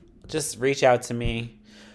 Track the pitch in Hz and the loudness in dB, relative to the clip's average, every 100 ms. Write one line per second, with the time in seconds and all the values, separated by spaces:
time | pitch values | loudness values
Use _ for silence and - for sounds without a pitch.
0 | - - - 156 147 104 131 135 131 123 | -20 -20 -10 -6 -6 -2 -2 4 4 4
1 | - 120 120 117 120 - - - - | 2 -4 -4 -4 -6 -12 -20 -20 -20